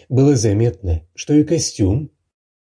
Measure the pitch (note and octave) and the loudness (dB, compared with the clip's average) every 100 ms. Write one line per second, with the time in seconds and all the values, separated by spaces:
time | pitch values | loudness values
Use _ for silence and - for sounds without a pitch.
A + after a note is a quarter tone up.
0 | - B2+ C#3 C3 G#2+ G2+ A#2+ - F#2 D#2+ | -4 2 2 2 0 0 -2 -2 -4 -4
1 | - - - D3 D3+ E3 - - F#2+ A#2+ | -6 -12 0 0 2 -2 -4 -2 -2 -2
2 | D3 _ _ _ _ _ _ | -6 _ _ _ _ _ _